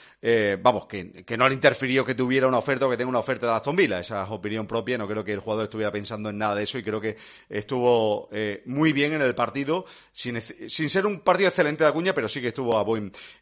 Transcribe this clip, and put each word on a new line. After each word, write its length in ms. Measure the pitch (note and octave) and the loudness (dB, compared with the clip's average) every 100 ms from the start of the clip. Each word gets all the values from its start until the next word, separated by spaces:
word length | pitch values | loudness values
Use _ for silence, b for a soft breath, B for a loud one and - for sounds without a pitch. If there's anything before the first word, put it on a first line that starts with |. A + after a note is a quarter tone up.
| B _ | B _
Eh, 380 | A#2 A#2 G#2 G2 | 2 2 2 2
vamos, 220 | B2+ G#2+ - | 2 2 -2
que, 380 | G2+ F2+ - | -10 -12 -14
que 120 | F#2+ A2+ | -8 0
no 100 | C3 | 2
le 60 | |
interfirió 500 | C3 D3 - C3 C3 | 4 4 4 2 2
que 100 | B2+ | 0
tuviera 320 | B2+ B2+ C3+ C3 | 0 0 4 4
una 120 | B2 | 4
oferta 280 | C#3 C3 C3+ | 2 0 0
o 40 | |
que 60 | A#2+ | 0
tenga 100 | B2+ | 0
una 100 | B2 | -2
oferta 260 | A2 B2 A#2 | -2 -2 0
de 80 | |
Aston 200 | A2+ C3 | 0 0
Villa. 240 | F3 D3+ F2+ | 2 2 0
Esa 240 | F2 G#2 | -4 -6
es 80 | F#2+ | -6
opinión 360 | G#2+ G#2 A2 G#2+ | -6 -6 -6 -4
propia. 320 | A#2 A2 B2 | -4 -2 -4
No 100 | G2+ | -4
creo 160 | G#2+ | -6
que 80 | G2 | -4
el 80 | G2+ | -6
jugador 240 | A2+ G#2+ | -4 -4
estuviera 260 | G#2+ A2 G#2 | -4 -4 -4
pensando 380 | G#2 G2+ G#2+ G#2+ | -4 -6 -8 -8
en 80 | G#2 | -4
nada 180 | G#2+ G2+ | -2 -2
de 80 | |
eso 120 | G#2 B2+ | -4 -6
y 60 | |
creo 180 | G#2+ G#2+ | -4 -4
que 160 | G#2+ G#2 B B - | -4 -8 B B -10
estuvo, 800 | G#2 - B2+ B2 A#2+ G#2+ G2+ - | -10 -4 0 4 4 4 0 -4
eh, 300 | G#2 G#2+ G2+ B2 | -6 -4 -6 -6
muy 260 | C3+ D#3 | 0 2
bien 220 | C#3 D3 | 2 0
en 80 | D#3 | 0
el 120 | C3 | 0
partido, 520 | A#2 A#2 C3+ C#3 F3 F3+ B B | 0 -2 -2 -2 -4 -6 B B
sin 240 | - B2+ A#2 | -12 -8 -8
ec-, 320 | - - A2+ | -10 -14 -8
sin 220 | - D3+ | -4 0
ser 160 | F#3 G3+ | 0 0
un 140 | F#3 | 2
partido 280 | - F3 F#3+ | 4 4 4
excelente 360 | F3+ D3+ D3+ | 4 2 4
de 40 | D#3 | 2
Acuña, 220 | D3 F#3 | 4 0
pero 160 | F#3 A2 | 0 -2
sí 140 | C#3 | -4
que 60 | A#2+ | -4
estuvo 280 | B2 B2 A2 | -2 0 2
a 60 | |
buen, 280 | G2+ A2+ G2+ B B B | 2 -2 -4 B B B